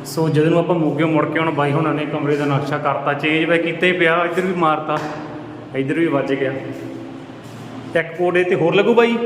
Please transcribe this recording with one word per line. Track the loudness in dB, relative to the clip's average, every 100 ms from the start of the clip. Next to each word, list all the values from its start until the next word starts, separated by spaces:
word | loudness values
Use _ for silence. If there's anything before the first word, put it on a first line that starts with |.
ਸੋ | -6 -2 0
ਜਦੋਂ | 2 4
ਨੂੰ | 4
ਆਪਾਂ | 2
ਮੋਗਿਓ | 2 2 2 2
ਮੁੜ | 2 2
ਕੇ, | 0
ਹੁਣ | 0
ਬਾਈ | 0 2
ਹੁਣਾਂ | 2 0
ਨੇ | 0 -2
ਕਮਰੇ | -2 0 0
ਦਾ |
ਨਕਸ਼ਾ | 0 0 -2 -2
ਕਰਤਾ | -2 -2 -2
ਚੇਂਜ, | -2 0 2
ਵੈ | 2 2
ਕੀਤਾ | 0 0 2
ਹੀ |
ਪਿਆ, | 4 2 2
ਇੱਧਰ | 0 0
ਵੀ | -2
ਮਾਰਤਾ, | 2 2 0 -2 -4 -4 -8 -10 -12 -14 -14 -8
ਇੱਧਰ | -4 -2
ਵੀ | 0 0
ਵੱਜ | 0 0
ਗਿਆ। | -2 -2 -4 -8 -10 -10 -12 -12 -14 -16 -16 -16 -16 -14 -14 -4 -2
ਇੱਕ | -2 -2
ਕੋਡ | 0 2
ਇਹ |
'ਤੇ | 2
ਹੋਰ | 2 2
ਲੱਗੂ | 4 4
ਬਾਈ? | 6 4 2